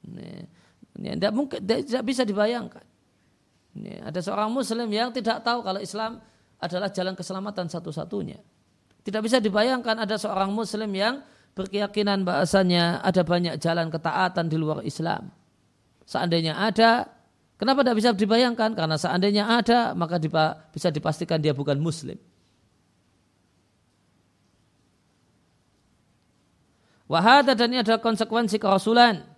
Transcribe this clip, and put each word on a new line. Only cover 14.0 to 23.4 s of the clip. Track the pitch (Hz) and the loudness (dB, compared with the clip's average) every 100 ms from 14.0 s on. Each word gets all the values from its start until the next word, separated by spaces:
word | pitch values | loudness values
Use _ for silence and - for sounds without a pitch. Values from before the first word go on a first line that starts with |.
| 160 180 185 180 170 | -2 0 0 0 -2
di | 160 | -2
luar | 151 151 | -2 -2
Islam. | 143 - 165 - - _ _ _ _ _ _ _ | -6 -6 -4 -4 -8 _ _ _ _ _ _ _
Seandainya | - - 175 165 160 151 | -8 -4 0 0 0 -2
ada, | 214 202 226 233 - _ _ _ _ | -2 6 6 6 -2 _ _ _ _
kenapa | _ 220 269 254 | _ 0 2 4
tidak | 220 | 4
bisa | 240 190 | 2 2
dibayangkan? | 202 226 247 233 220 | 2 4 2 2 -2
Karena | 202 160 156 | 0 -2 -2
seandainya | - 180 202 208 208 | 0 0 2 2 2
ada, | 233 226 240 233 | 2 4 2 2
maka | 175 165 175 | -2 -2 -2
dipa-, | 156 156 156 - - | 0 2 2 0 -14
bisa | 151 180 | -4 -2
dipastikan | 147 156 151 170 160 | 0 -4 -4 -2 0
dia | 151 | 0
bukan | 135 143 139 | 0 -2 0
muslim. | 165 165 135 - _ _ _ _ _ _ _ _ _ _ _ _ | -2 -4 -10 -14 _ _ _ _ _ _ _ _ _ _ _ _